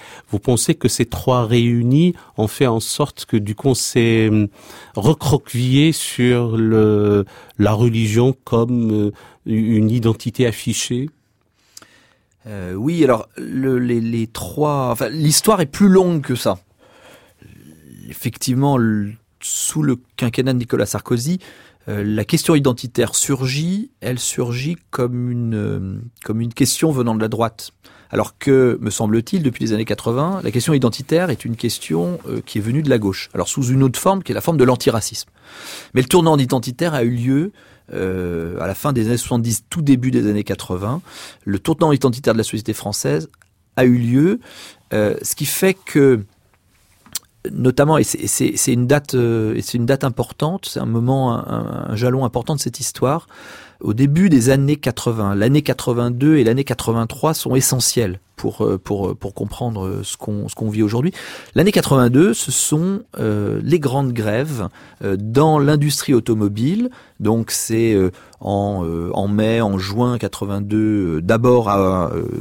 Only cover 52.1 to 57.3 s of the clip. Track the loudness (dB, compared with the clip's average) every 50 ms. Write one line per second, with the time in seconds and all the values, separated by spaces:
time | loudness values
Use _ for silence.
52.1 | 0 0 0 -2 -2 -4 -4 -2 -4 -4 -4 -6 -8 -8 -8 -8 -4 -2 0 0
53.1 | 0 -2 -4 _ -20 -20 -20 -20 -20 -20 -20 -20 _ -8 -4 -2 0 2 2 4
54.1 | 4 4 4 6 6 6 6 4 4 4 4 2 0 0 -2 -4 -4 -2 -2 -2
55.1 | -2 0 0 0 0 2 2 4 4 2 2 0 -4 -2 -2 -2 -2 0 0 -2
56.1 | 0 2 2 4 4 6 4 4 2 0 0 -2 -4 -4 -2 -2 0 0 -2 -4
57.1 | -4 -2 -2 -2